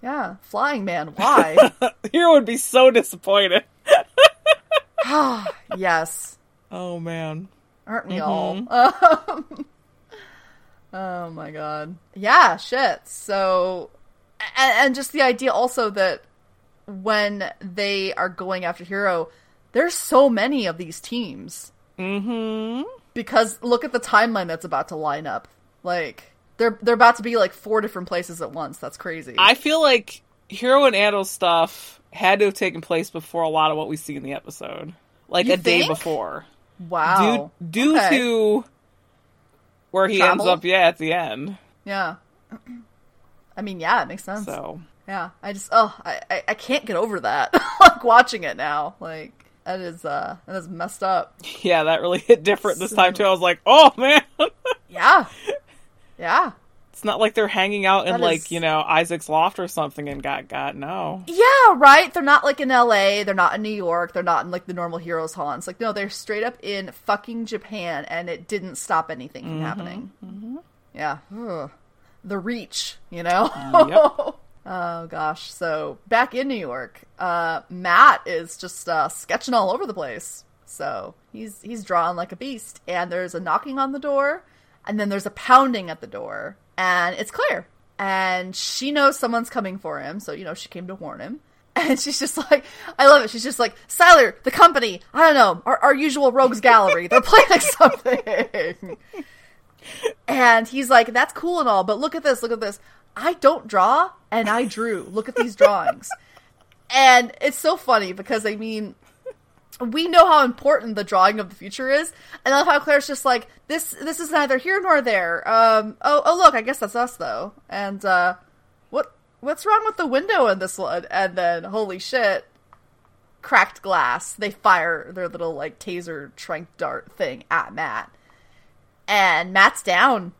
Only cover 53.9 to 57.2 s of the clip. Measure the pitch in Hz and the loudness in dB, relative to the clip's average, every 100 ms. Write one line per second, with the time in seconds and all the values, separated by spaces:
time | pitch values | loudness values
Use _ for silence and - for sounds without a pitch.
53.9 | - 262 302 - _ 311 _ - 508 _ | 6 2 2 2 _ -4 _ -8 -8 _
54.9 | 175 190 359 247 - - 554 _ _ - | 0 6 6 4 -10 -10 -10 _ _ -20
55.9 | _ _ _ 165 226 349 - _ _ _ | _ _ _ -2 0 0 -6 _ _ _
56.9 | - 214 123 | -12 -6 -2